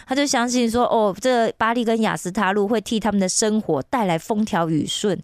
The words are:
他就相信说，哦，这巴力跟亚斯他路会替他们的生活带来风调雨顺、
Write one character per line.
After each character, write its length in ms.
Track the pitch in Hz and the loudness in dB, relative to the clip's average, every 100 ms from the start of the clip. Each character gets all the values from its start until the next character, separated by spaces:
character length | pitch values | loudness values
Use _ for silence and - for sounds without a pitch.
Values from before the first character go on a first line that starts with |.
| - | -4
他 80 | |
就 120 | 262 285 | -2 0
相 240 | 254 240 | 0 0
信 200 | 247 233 | 0 0
说， 140 | 233 240 | 2 2
哦， 300 | 226 214 175 | 2 0 0
这 280 | 254 247 226 | 0 2 0
巴 200 | - 220 | 0 -2
力 120 | 233 226 | 0 0
跟 160 | 226 | 0
亚 160 | 214 165 | 0 -2
斯 120 | 180 | -4
他 220 | 208 190 | -2 0
路 160 | 208 202 | 2 0
会 140 | 226 | 0
替 180 | - 220 | 0 -2
他 120 | 208 | 0
们 100 | 202 | 0
的 80 | 190 | 0
生 320 | - 214 220 | 2 0 0
活 200 | 208 147 | 0 -2
带 220 | - 262 196 | -2 -2 0
来 120 | 165 | -2
风 260 | - 214 | -2 -4
调 240 | 220 185 165 | -2 0 0
雨 180 | 156 - | 0 -2
顺、 320 | - 202 170 | -2 -2 -4